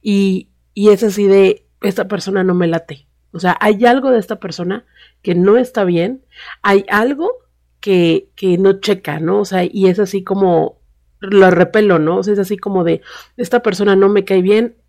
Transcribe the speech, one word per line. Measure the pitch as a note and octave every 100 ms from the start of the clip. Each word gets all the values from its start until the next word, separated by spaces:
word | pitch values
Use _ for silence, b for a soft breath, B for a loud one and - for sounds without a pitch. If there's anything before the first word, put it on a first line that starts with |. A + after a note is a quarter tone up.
Y, | A3 G3+ G3 F#3 - _ _
y | - G#3
es | G3
así | A3 G3 G3+
de, | G3 F#3+ - _ _
"Esta | G3+ F3+ G3
persona | G3+ G3 F#3+
no | F#3
me | F3+ E3+
late". | E3 - C#3+ _ _ _
O | F3
sea, | F3+ -
hay | G#3+ G3+ A#3+
algo | B3+ C4
de | A#3+
esta | F#3 A3
persona | F3 - F3 G#3+ _ b b _
que | -
no | E3+ F#3+ A3+
está | A#3+ A#3 F#3+
bien, | F3 F#3 C4 _ B B B
hay | G#3 G3 G3
algo | G#3 A#3+ C#4+ F4+ B4+ _ _ _ _
que, | - F#3 E3+ D#3 - -
que | F#3+ F3
no | F#3+ G3
checa, | G#3 F#3+ D#3+ D#3
¿no? | D#3+ G3
O | G3+
sea, | F#3
y | F3+ - F#3+
es | F3+
así | F#3+ G3
como, | F#3+ G3 F#3+ E3 - _ _ _ _ _
lo | G3 G3 F#3
repelo, | F3 F3 G#3+ G#3 E3+
¿no? | D#3 F#3
O |
sea, | G3
es | G3+
así | F#3+ G3+
como | - F#3+
de, | G3 - B B B -
"Esta | A#3+ A#3+
persona | A3+ F#3+ G3+ F#3+
no | G3
me | G#3
cae | F#3+ F#3+
bien | F#3 G#3+ A#3 _